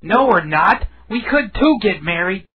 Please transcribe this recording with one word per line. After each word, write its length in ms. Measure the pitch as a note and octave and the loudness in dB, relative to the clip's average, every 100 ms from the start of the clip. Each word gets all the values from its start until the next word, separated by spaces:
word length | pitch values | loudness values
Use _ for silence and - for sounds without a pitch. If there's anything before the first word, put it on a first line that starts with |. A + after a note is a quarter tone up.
No, 260 | D3+ A3+ C4+ | 0 0 2
we're 180 | G3 | 2
not. 420 | D#3 D#3 F3 A#3+ - - - | 0 0 2 2 -2 -10 -8
We 140 | A#3 | -8
could, 320 | - C#4+ A#3 | -2 -2 -2
too, 240 | - C#4+ C#4+ | 0 2 2
get 200 | G#3 E3 | 0 -2
married. 440 | D3+ E3+ F3+ F#3+ - | -4 -4 -4 -6 -10